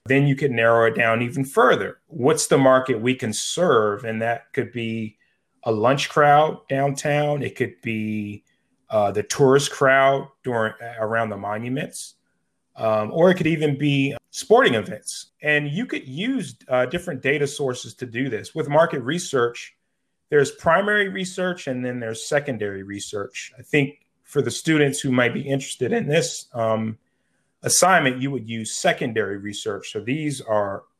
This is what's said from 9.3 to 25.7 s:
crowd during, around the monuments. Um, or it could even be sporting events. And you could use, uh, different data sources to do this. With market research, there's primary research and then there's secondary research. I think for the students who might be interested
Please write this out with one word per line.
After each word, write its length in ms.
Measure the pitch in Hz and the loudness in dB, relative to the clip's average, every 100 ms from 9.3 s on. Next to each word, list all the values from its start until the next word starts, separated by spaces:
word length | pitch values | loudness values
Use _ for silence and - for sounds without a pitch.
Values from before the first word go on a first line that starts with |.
| - 139 135 143 | 4 6 6 2
crowd 560 | - 139 135 135 139 156 _ | 2 4 6 6 2 -2 _
during, 300 | 131 117 110 - 117 113 | -4 -2 -2 -4 -12 -6
around 300 | 107 113 110 | -2 0 -2
the 80 | 101 | -4
monuments. 760 | 101 107 123 135 175 - - _ _ _ _ _ _ - | -6 -6 -4 -6 -6 -12 -16 _ _ _ _ _ _ -4
Um, 360 | 113 107 107 | 0 0 0
or 200 | - 180 | 4 4
it 40 | 180 | 4
could 120 | 156 | 2
even 280 | 160 151 135 | 2 0 0
be 400 | 147 139 139 120 - | 0 2 0 -4 -12
sporting 460 | - - 226 254 113 | -8 2 4 4 2
events. 560 | 92 107 - - - _ | -4 -10 -12 -14 -16 _
And 300 | 151 147 147 | 0 0 0
you 160 | 156 262 | -4 -6
could 200 | 302 135 | -8 -8
use, 480 | 135 226 269 139 117 - | -6 -4 -4 -6 -12 -2
uh, 180 | 127 127 | 0 0
different 380 | 175 175 135 | -4 -8 -4
data 240 | 135 147 139 | -2 0 -2
sources 480 | - 135 123 120 - | -4 -6 -6 -12 -12
to 100 | 123 | -8
do 240 | 117 135 | -6 -4
this. 240 | 107 - | -6 -6
With 160 | 156 143 | -8 0
market 300 | 147 170 151 | 4 4 0
research, 760 | 120 170 175 123 120 - - _ _ _ _ _ _ | -4 -4 -2 0 0 -2 -16 _ _ _ _ _ _
there's 220 | 147 139 | 2 2
primary 580 | - - 165 202 208 196 | 0 2 2 2 0 0
research 560 | 190 185 - 180 180 - | -4 -6 -4 -4 -4 -6
and 180 | 127 | -6
then 160 | 123 123 | -6 -6
there's 280 | 113 113 - | -8 -8 -2
secondary 560 | 147 147 117 104 98 | -2 -2 -4 -6 -6
research. 680 | 98 101 - 104 98 - - - | -10 -10 -8 -8 -8 -12 -16 -18
I 60 | |
think 420 | - 151 139 - _ _ | -2 0 0 -4 _ _
for 200 | _ 147 | _ -2
the 80 | 120 | -2
students 480 | - - 156 143 131 | -2 0 4 2 0
who 120 | 143 | 0
might 220 | 127 120 | 2 2
be 80 | - | 0
interested 500 | 135 139 - | -2 -4 -4